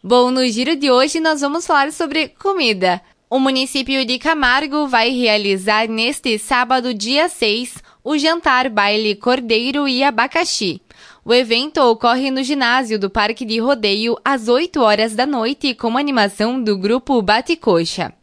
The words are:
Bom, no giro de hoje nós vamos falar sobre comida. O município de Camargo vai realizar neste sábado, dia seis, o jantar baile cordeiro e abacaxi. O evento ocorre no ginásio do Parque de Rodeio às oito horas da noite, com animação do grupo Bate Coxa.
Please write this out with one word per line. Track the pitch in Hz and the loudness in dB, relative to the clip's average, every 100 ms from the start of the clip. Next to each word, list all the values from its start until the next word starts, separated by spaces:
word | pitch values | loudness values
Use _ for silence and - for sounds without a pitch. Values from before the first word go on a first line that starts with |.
Bom, | 185 247 247 | 4 4 4
no | 262 254 | 2 0
giro | 220 262 | 0 -2
de | 311 277 | 0 4
hoje | 247 285 330 | 4 4 0
nós | 320 302 | 0 0
vamos | 285 311 | -2 -4
falar | 339 302 277 | 0 2 0
sobre | - 320 302 302 | -2 -4 -2 -4
comida. | _ 392 392 247 196 185 180 _ _ _ | _ -4 0 0 2 0 0 _ _ _
O | 262 | 0
município | 269 262 262 277 262 269 | 2 0 -2 -4 -2 -2
de | 240 254 | -2 -2
Camargo | 302 320 254 262 302 294 285 | -2 0 2 0 0 -2 0
vai | 240 233 | 2 2
realizar | 254 233 214 202 190 190 214 226 | 2 2 2 0 -2 2 0 0
neste | 220 233 294 254 214 | -2 -2 -2 -4 -4
sábado, | - 254 240 254 247 | 0 -2 2 0 -2
dia | 220 214 277 330 | -6 -2 0 0
seis, | - 220 220 247 - - _ | 0 -2 -2 -6 -12 -20 _
o | 247 302 | -4 0
jantar | 311 339 320 254 262 | 0 0 0 0 0
baile | 208 202 214 214 | 0 0 0 -2
cordeiro | 208 240 254 233 226 247 285 277 | -2 0 0 0 0 0 -2 0
e | 247 | 2
abacaxi. | 277 226 254 330 339 - 190 160 _ - - - | 0 0 -2 -2 -2 -2 -4 -6 _ -20 -20 -18
O | - | 0
evento | 240 240 233 294 311 | 2 2 -2 -2 2
ocorre | 254 226 240 254 269 | 2 4 2 0 0
no | 262 | -2
ginásio | 254 285 240 254 240 214 | -2 0 2 0 0 -2
do | 190 | -2
Parque | 220 208 240 | -2 -2 -4
de | 233 226 | -4 -2
Rodeio | 240 269 214 202 226 233 | 0 0 0 0 -2 -2
às | 262 269 220 | -2 -2 0
oito | 240 349 311 | 0 0 2
horas | 220 208 226 | 2 4 0
da | 214 | 0
noite, | 269 269 226 285 277 | -2 -2 -4 -2 -4
com | 233 233 240 | -2 -2 -2
animação | 285 254 202 202 214 262 | 0 0 0 0 -2 -2
do | 214 196 | -2 -2
grupo | 196 247 - 254 | 0 0 2 0
Bate | 190 220 262 | 2 0 0
Coxa. | 330 - 170 170 - 151 _ | -2 2 2 0 -6 -8 _